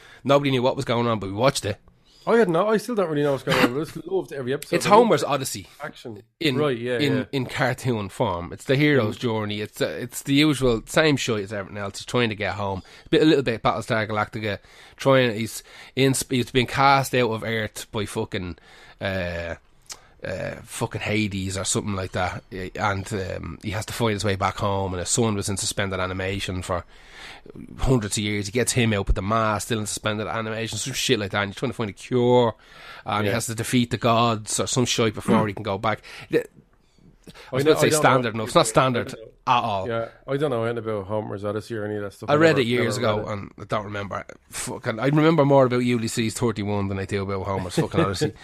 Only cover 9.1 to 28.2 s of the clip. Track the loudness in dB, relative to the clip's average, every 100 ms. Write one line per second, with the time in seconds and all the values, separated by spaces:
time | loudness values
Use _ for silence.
9.1 | -2 -4 -2 -4 -4 -6 -4 -4 -4 -8
10.1 | -8 0 4 4 4 2 0 0 2 4
11.1 | 2 0 -2 -4 -8 -8 -8 -10 -10 -4
12.1 | 0 0 0 -4 -2 -4 -4 -8 -20 0
13.1 | 4 6 6 2 0 0 -2 -2 -2 0
14.1 | -2 -2 -4 -4 -6 -10 -20 -20 -2 4
15.1 | 6 4 0 -4 -6 -14 -20 -8 2 2
16.1 | 2 0 -2 0 0 0 4 6 6 4
17.1 | 0 0 -2 -4 -4 -6 -8 -8 -6 -4
18.1 | -4 -4 -6 -6 -10 -16 -20 -20 -8 -4
19.1 | -4 -4 -6 -8 -10 _ _ _ -20 -20
20.1 | -14 -10 -8 -8 -10 -14 -8 -6 -6 -4
21.1 | 0 0 -2 -4 -4 -2 -2 -2 -4 -4
22.1 | -4 -4 -6 -12 -12 -10 -4 -2 -2 -4
23.1 | -6 -6 -8 -10 -10 -8 -8 -8 -2 0
24.1 | 0 -2 0 -2 0 -2 0 -2 -4 -2
25.1 | 0 2 0 -2 -2 -4 -2 -2 -2 -4
26.1 | -4 -4 -4 -4 -6 -4 -4 -6 -18 -20
27.1 | -20 -20 -20 -18 -18 -16 -2 2 2 2
28.1 | -2